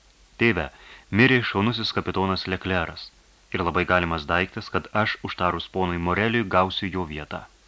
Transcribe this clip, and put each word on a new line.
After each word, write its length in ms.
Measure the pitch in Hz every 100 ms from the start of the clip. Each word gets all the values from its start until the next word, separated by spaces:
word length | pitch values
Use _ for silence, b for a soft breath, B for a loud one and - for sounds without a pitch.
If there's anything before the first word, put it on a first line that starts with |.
| _ _ _ -
Tėve, 320 | 117 90 71 B B B B
mirė 320 | 98 127 127 113
šaunusis 480 | 98 110 113 107
kapitonas 540 | 101 92 95 95 92 -
Leclerc'as 640 | 92 92 92 80 80 - _ _ _ -
ir 100 | 98
labai 220 | 85 90 87
galimas 400 | 90 85 82 73
daiktas, 440 | 87 92 113 -
kad 140 | 92 -
aš, 260 | 107 110 -
užtarus 460 | 101 - 90 85 -
ponui 320 | 95 90 87
Moreliui, 460 | 87 90 110 117 95
gausiu 400 | 92 92 - 98
jo 140 | 92 82
vietą. 380 | 76 76 - - _